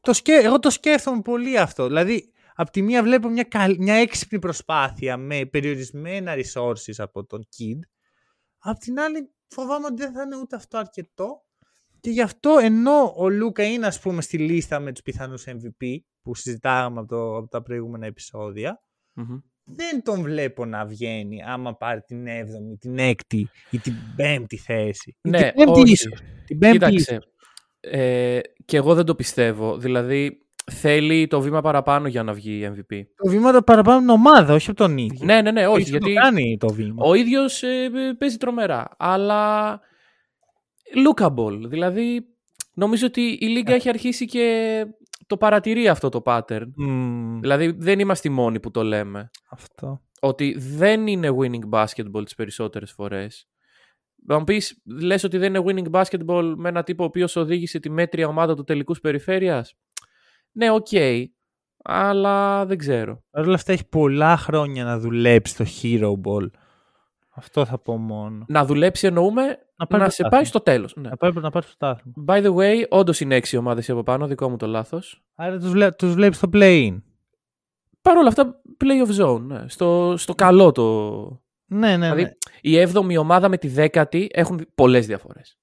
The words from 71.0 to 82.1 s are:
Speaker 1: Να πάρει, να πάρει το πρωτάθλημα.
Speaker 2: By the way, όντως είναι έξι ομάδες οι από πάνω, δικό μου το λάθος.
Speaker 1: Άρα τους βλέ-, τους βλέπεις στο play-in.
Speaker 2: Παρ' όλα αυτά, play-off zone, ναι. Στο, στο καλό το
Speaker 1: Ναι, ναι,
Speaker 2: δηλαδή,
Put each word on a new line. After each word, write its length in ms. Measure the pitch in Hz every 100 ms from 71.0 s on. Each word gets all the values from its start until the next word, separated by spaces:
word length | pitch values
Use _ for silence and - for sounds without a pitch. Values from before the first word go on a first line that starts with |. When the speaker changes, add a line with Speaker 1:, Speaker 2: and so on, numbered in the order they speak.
| 131
Speaker 1:
Να 80 | 131
πάρει, 160 | 180 170
να 80 | 156
πάρει 160 | 175 -
το 60 | _
πρωτάθλημα. 380 | 139 117 131 123 147
Speaker 2:
By 180 | 202 202
the 100 | 180
way, 320 | 196 226 220
όντως 300 | 190 180 165
είναι 160 | 139 131
έξι 220 | - 123
ομάδες 300 | 120 117 117
οι 40 |
από 120 | 120
πάνω, 240 | 117 131 147
δικό 220 | 135 135
μου 80 | 120
το 100 | 110
λάθος. 560 | 110 113 165 - - _ -
Speaker 1:
Άρα 220 | 175 185
τους 120 | 180
βλέ-, 240 | 185 202 -
τους 160 | 180
βλέπεις 240 | 175 202 -
στο 120 | 185
play-in. 480 | 202 196 170 113 92 _ _ _ _ _ _ _ _ _ _
Speaker 2:
Παρ' 160 | 370 339
όλα 100 | 269
αυτά, 340 | 220 247 - - -
play-off 360 | 269 269 233 202 165
zone, 160 | 117
ναι. 240 | 127 131 123
Στο, 460 | - 175 175 175 175
στο 160 | - 175
καλό 360 | 185 185 180
το 120 | 131 113 110 107 104 101 127 _ _ _
Speaker 1:
Ναι, 220 | 202 220
ναι, 80 | 180
Speaker 2:
δηλαδή, 260 | 170